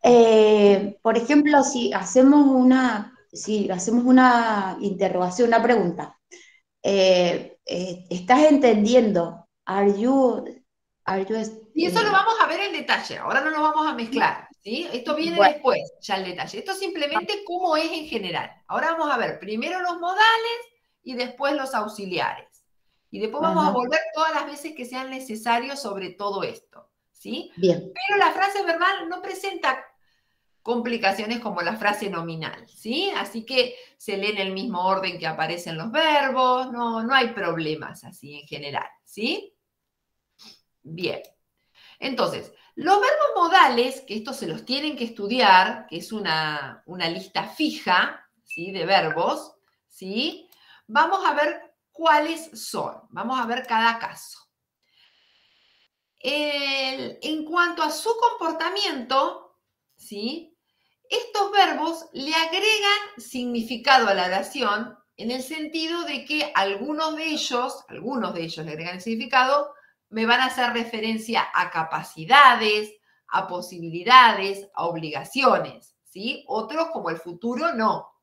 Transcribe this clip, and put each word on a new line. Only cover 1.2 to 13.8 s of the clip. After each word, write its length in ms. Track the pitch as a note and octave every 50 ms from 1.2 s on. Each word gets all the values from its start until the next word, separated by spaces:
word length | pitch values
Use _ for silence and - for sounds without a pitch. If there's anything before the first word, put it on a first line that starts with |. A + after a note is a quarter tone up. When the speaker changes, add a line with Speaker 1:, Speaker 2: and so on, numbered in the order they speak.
| A#3+ - D4 D4 D4 D4 D4 C#4+ C4
Speaker 1:
si 280 | C4 - B3 A#3 - -
hacemos 520 | F#3+ F#3 - - B3+ C4 C4+ C#4+ D4 C#4+
una, 680 | C4+ C4 B3+ B3+ B3+ C4 C4 C4 B3 A3 G#3 G#3 - - _ _ _
si 380 | - - - - G#3+ G#3 G3 -
hacemos 340 | F#3+ F3+ - A#3 A3 A#3+ A#3+
una 720 | B3+ B3+ B3+ B3+ B3+ A#3+ A#3+ A#3 A3+ G#3+ G3+ G3 F#3+ F#3 -
interrogación, 640 | G#3 G3+ F#3+ F3 G3 F#3 E3+ F3+ F3+ F3+ - - A#3+
una 160 | A#3 A#3 A3+ A3
pregunta, 560 | A#3 A#3+ A3 F#3 F3 E3 D#3+ D3 - _ _ _ _ - - - - _ _ _ _ _ _ -
eh, 760 | - G3+ G3 F#3+ F#3 F#3 F3+ F3+ F3 E3+ - - - - _ _
eh, 400 | - - F3 F3+ F#3 F3 - - -
¿estás 340 | F3+ F3+ - - B3 C#4 D4+
entendiendo? 1040 | D#4 C#4+ C4+ - A#3+ A3 G#3+ G#3 A3 B3 B3+ A3+ G#3+ F#3 F3 E3+ E3 - - - _ _ _ _
Are 340 | - F#3 G3 G3+ G3+ G3 G3
you, 460 | A3 B3+ C4+ C4+ C4 B3 A3 - - - - - _ _ _ _ _ _ _ _ _
are 200 | - F#3+ F#3+ F#3+
you 100 | - A3
est-, 260 | A3 A3 A3 - - - _ _
Speaker 2:
Y 100 | D4+ E4
eso 120 | F4+ F4 A4
Speaker 1:
eh, 20 | A4
Speaker 2:
lo 60 | G#4+
vamos 240 | G4 F#4+ G4+ A4+ A4+ A4
a 60 | E4+
ver 140 | C#4+ D#4+ F4+
en 120 | G4+ G4+ E4+
detalle. 440 | D4+ B3 A#3+ A3+ - - - -
Ahora 240 | - - - G#3 C4+
no 80 | C#4 D#4
lo 120 | D#4 D4+
vamos 240 | D4+ D4+ D4 D#4